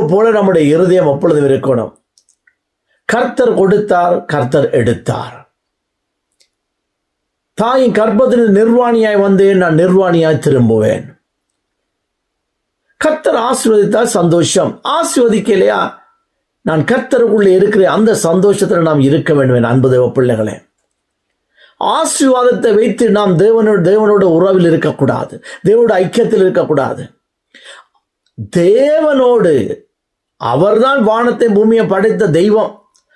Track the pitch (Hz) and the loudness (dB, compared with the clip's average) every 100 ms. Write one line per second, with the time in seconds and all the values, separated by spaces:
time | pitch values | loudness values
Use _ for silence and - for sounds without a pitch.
0 | 156 190 226 214 190 170 147 160 180 180 | 0 0 0 0 0 0 2 2 2 0
1 | 151 139 170 147 139 135 135 117 107 _ | 0 0 0 0 0 0 -2 -4 -4 _
2 | _ _ _ _ _ _ _ _ _ _ | _ _ _ _ _ _ _ _ _ _
3 | - 226 254 - 233 180 190 208 214 180 | -8 -4 -4 -2 -2 0 0 0 0 0
4 | 175 175 - 147 127 151 131 139 123 117 | 0 -2 -4 -6 -2 -2 0 -2 -2 -4
5 | - 107 - - - _ _ _ _ _ | -6 -8 -8 -18 -20 _ _ _ _ _
6 | _ _ _ _ _ _ _ _ _ _ | _ _ _ _ _ _ _ _ _ _
7 | _ _ _ _ _ - 226 262 247 190 | _ _ _ _ _ -4 0 2 0 0
8 | 214 208 247 240 226 196 226 240 240 233 | 0 2 2 2 2 2 2 2 2 0
9 | 220 208 196 190 196 190 175 156 180 190 | 0 0 2 2 2 2 2 2 2 2
10 | 185 170 160 156 147 131 113 110 107 - | 2 0 0 0 0 0 2 2 0 -2
11 | - - _ _ _ _ _ _ _ _ | -8 -20 _ _ _ _ _ _ _ _
12 | _ _ _ _ _ _ _ _ _ - | _ _ _ _ _ _ _ _ _ -6
13 | 311 311 - 247 240 262 226 208 196 220 | -4 -2 -2 -2 -2 -2 0 2 2 0
14 | 233 196 170 170 151 190 143 - - 311 | -2 0 0 0 0 -2 -2 -6 -6 -4
15 | 330 - 240 208 - 190 202 196 - - | -2 0 0 0 0 0 0 -2 -4 -10
16 | _ _ _ _ _ _ - 160 139 247 | _ _ _ _ _ _ -4 -2 0 -2
17 | - 254 156 214 202 185 208 208 180 165 | -2 0 0 2 2 2 2 2 0 2
18 | 220 196 165 180 202 196 185 175 160 151 | 0 0 0 0 0 0 0 0 0 2
19 | 135 151 135 143 131 123 117 127 131 127 | 2 0 0 0 2 0 0 0 2 0
20 | 120 135 123 110 107 - _ _ _ _ | 0 0 -2 -2 -4 -8 _ _ _ _
21 | _ _ _ _ _ _ _ - - 269 | _ _ _ _ _ _ _ -8 -4 -2
22 | 320 - 269 254 247 190 240 214 233 - | -4 -2 0 2 0 0 0 0 0 0
23 | 226 202 202 170 208 226 214 202 170 214 | 0 0 0 2 2 2 2 0 2 2
24 | 208 202 190 160 190 185 170 160 156 123 | 2 2 2 2 2 2 2 0 -2 -2
25 | 131 117 - - - - 175 226 233 185 | -2 -4 -8 -14 -20 -6 0 2 2 0
26 | 175 226 220 202 185 175 151 147 120 - | -2 -2 0 0 0 0 -2 -2 -4 -8
27 | - _ _ _ _ - - - _ _ | -14 _ _ _ _ -20 -20 -20 _ _
28 | _ _ _ - 104 175 175 233 285 311 | _ _ _ -16 -6 -2 2 2 2 0
29 | 302 269 247 240 180 139 98 - _ _ | 0 0 2 2 2 0 -2 -8 _ _
30 | _ _ _ - 113 131 196 220 262 277 | _ _ _ -10 -4 0 0 2 0 0
31 | 214 220 240 - 233 202 220 226 175 190 | 0 0 -2 -2 0 2 2 2 0 0
32 | 214 185 208 151 208 214 196 - _ _ | -2 0 0 0 2 0 -2 -8 _ _
33 | _ | _